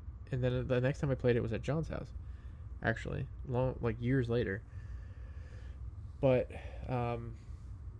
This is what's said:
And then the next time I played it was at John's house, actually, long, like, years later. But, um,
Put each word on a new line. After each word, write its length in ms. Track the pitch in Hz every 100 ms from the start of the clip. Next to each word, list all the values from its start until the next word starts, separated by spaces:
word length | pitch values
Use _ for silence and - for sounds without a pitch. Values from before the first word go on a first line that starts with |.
| - - -
And 140 | 131
then 220 | 123 127 123
the 140 | 123
next 200 | 127 151
time 100 | 139
I 40 |
played 220 | 127 123 120
it 60 |
was 100 | 110
at 100 | 104
John's 260 | 113 156 -
house, 240 | - - - - - - - - -
actually, 440 | 113 113 - 98 131 - -
long, 280 | 123 131 -
like, 160 | 117 117
years 280 | 123 135 117
later. 320 | 117 101 98 - - - - - - - - - - - - - - - -
But, 280 | 135 127 - - - - -
um, 440 | 123 120 120 117 113 - - - - - -